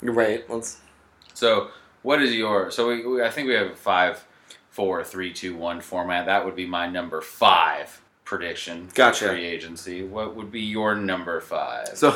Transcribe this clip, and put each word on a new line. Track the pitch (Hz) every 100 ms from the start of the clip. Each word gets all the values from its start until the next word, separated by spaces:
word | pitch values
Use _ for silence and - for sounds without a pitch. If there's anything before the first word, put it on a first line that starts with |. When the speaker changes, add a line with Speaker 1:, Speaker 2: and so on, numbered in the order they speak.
Speaker 1:
Right. | 120 117 110 117 -
Let's | 117 113 - - _ _ _ -
Speaker 2:
So, | - 117 107 - - - _
what | 127 147
is | 131
your, | 113 107 101 92
so | - 120
we, | 117
we, | 120 127
I | 117
think | 147 135
we |
have | 113 92
a |
five, | - 104 92 90 85 - _ - - _
four, | - 95 87
three, | 82 92 90
two, | 87 92 85
one | 85 85
format. | - 90 87 90 90
That | 98
would | 95
be | 90 90
my | 87 87
number | 87 85 80
five | - - 107 87 80 76 71 - _ _
prediction | - 95 85 85 87 85 92
for |
Speaker 1:
Gotcha. | - 120 - 101
Speaker 2:
free | 87
agency. | 85 85 82 85 92 90
What | 95 107 110 113
would | 101
be | 110
your | 107 107 107
number | 104 98 90 85 82
five? | - 80 71 - -
Speaker 1:
So, | - 147